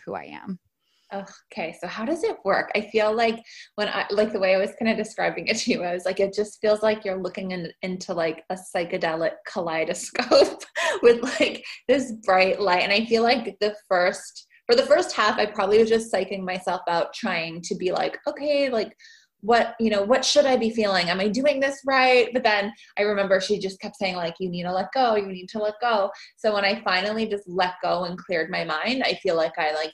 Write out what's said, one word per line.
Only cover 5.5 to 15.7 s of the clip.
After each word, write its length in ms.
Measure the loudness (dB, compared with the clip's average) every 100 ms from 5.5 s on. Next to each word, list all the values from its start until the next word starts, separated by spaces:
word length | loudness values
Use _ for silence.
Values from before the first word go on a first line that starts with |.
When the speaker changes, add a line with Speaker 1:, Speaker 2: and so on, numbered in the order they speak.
| -2
Speaker 2:
to 140 | 0
you, 120 | -2
I 100 | -2
was 120 | -2 -2
like, 140 | 0
it 140 | 0
just 260 | 0 -6 -2
feels 220 | 0 2
like 240 | 2 0 -4
you're 160 | -4
looking 300 | -6 -6 -6
in, 200 | -6 -8 -8
into, 320 | -8 -6 -6 -2
like, 280 | -2 -4 -8
a 60 | -10
psychedelic 800 | -6 -4 -4 -2 -2 0 -2 -4 -8
kaleidoscope 1160 | -6 -2 -2 -2 -4 -6 -4 4 6 6 0 -10 -4
<laughs> 220 | -2 4
with, 180 | 6 6 2 0
like, 240 | 0 -2 -12 -4 0
this 240 | 0 0 -4 2
bright 340 | 4 4 2
light. 220 | 2 2
And 100 | 2
I 140 | 0 2
feel 160 | 2
like 380 | 4 2 -2 -4
the 160 | -4 -4 -2
first, 600 | 2 2 0 -8 -20 -20 _ 2
for 100 | 4
the 120 | 6
first 280 | 4 4 2
half, 220 | 2 2
I 80 | -2
probably 320 | 0 4